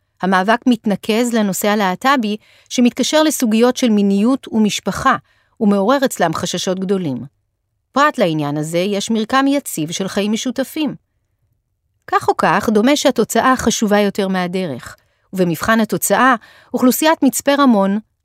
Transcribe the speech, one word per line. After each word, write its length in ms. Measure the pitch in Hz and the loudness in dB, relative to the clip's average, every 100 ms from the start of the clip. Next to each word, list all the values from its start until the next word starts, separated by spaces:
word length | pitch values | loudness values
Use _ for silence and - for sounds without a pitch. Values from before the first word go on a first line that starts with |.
| _ _ | _ _
המאבק 360 | 185 185 190 220 262 | 0 0 2 0 2
מתנקז 680 | 240 220 190 - 220 247 | 0 0 -4 -2 -2 0
לנושא 340 | 226 208 180 208 | 0 -2 -2 0
הלהט"בי, 680 | 214 190 180 262 277 214 208 _ _ - | 0 0 -2 0 0 0 -6 _ _ -8
שמתקשר 540 | - 240 - 254 302 | 0 0 0 0 2
לסוגיות 540 | 311 - 240 220 247 247 | 2 0 0 2 2 2
של 140 | 247 | 0
מיניות 580 | 208 202 196 226 269 - | 2 2 2 0 0 -2
ומשפחה, 680 | 220 214 - - - 262 185 - _ _ - | 0 0 -2 -6 -2 0 0 -4 _ _ -2
ומעורר 380 | 208 202 196 277 | 0 2 2 2
אצלם 300 | 254 - 170 | 0 0 -2
חששות 460 | 160 180 175 190 185 | -2 -6 -4 -4 -4
גדולים. 360 | 190 196 170 123 135 _ _ _ _ _ _ | -2 -4 -4 -6 -10 _ _ _ _ _ _
פרט 260 | 262 294 285 | 0 0 2
לעניין 380 | 185 156 143 151 | 0 0 -2 -4
הזה, 220 | 156 170 | -4 -2
יש 320 | 190 202 - | -2 -2 -2
מרקם 360 | 226 220 269 269 | -4 -2 0 0
יציב 440 | 285 - - 156 | 0 -4 -6 -6
של 160 | 170 190 | -6 -6
חיים 240 | - 208 | -4 -2
משותפים. 600 | 214 254 240 262 320 294 160 _ _ _ _ _ _ _ _ _ _ - | -2 -4 -6 -6 -6 -6 -8 _ _ _ _ _ _ _ _ _ _ -6
כך 220 | - - | -2 -2
או 80 | 392 | 0
כך, 320 | 180 180 220 | 2 2 2
דומה 240 | 208 247 294 | 2 2 2
שהתוצאה 600 | 294 247 208 226 262 254 | 2 0 0 0 2 2
חשובה 440 | - - 208 208 | 0 0 2 2
יותר 280 | 202 202 190 | 2 0 -2
מהדרך, 680 | 190 175 185 180 127 - - _ _ _ | -2 -4 -4 -6 -8 -12 -20 _ _ _
ובמבחן 480 | 190 175 160 - 226 | -2 0 0 0 2
התוצאה, 540 | 214 180 - 196 254 233 - - _ | 0 -2 0 2 2 2 -4 -20 _
אוכלוסיית 480 | 247 254 - 311 320 | 0 0 2 2 2
מצפה 320 | 277 - - | 0 0 0
רמון 440 | 285 277 214 196 202 - _ | 2 4 4 2 -2 -6 _